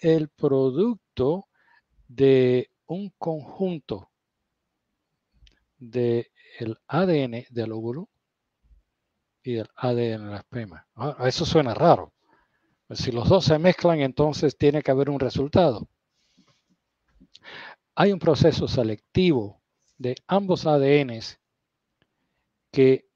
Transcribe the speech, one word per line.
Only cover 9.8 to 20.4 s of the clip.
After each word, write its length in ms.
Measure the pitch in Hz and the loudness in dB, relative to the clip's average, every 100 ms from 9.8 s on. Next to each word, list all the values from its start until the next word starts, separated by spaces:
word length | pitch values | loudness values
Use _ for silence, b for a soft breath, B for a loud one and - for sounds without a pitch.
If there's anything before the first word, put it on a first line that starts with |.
| 127 | -4
D 200 | 120 117 | -2 -2
N 120 | 110 | -6
de 60 | 104 | -10
la 80 | 101 | -16
esperma. 480 | - 123 107 80 _ - | -14 -14 -14 -18 _ -10
Ah, 200 | 135 135 127 | -10 -4 -4
eso 180 | - | -2
suena 300 | 160 165 131 | 0 2 0
raro. 400 | 104 165 127 85 _ _ _ _ _ _ _ - | 2 4 4 0 _ _ _ _ _ _ _ -16
Si 220 | 120 - | -8 -6
los 160 | 117 117 | -2 2
dos 160 | 185 | 4
se 140 | - 156 | 4 2
mezclan, 420 | 180 170 175 160 | 2 2 2 2
entonces 560 | 135 127 151 135 151 - | 0 0 -2 0 -4 2
tiene 260 | 143 147 | 2 2
que 80 | 139 | 0
haber 200 | 135 139 | 0 0
un 100 | 139 | -2
resultado. 680 | 127 - 139 185 165 107 - _ _ _ _ _ _ _ _ _ _ _ _ _ _ - B B B B _ | -4 -4 0 2 2 0 -10 _ _ _ _ _ _ _ _ _ _ _ _ _ _ -20 B B B B _
Hay 180 | - 190 | 0 0
un 60 | 190 | 2
proceso 480 | - 139 165 - 151 | 0 4 2 2 -4
selectivo 920 | - 110 107 _ - 180 135 101 - _ _ _ - | -2 -2 -4 _ 0 2 2 -2 -14 _ _ _ -12
de 160 | 127 127 - | -10 -10 -2
ambos 400 | 190 | -2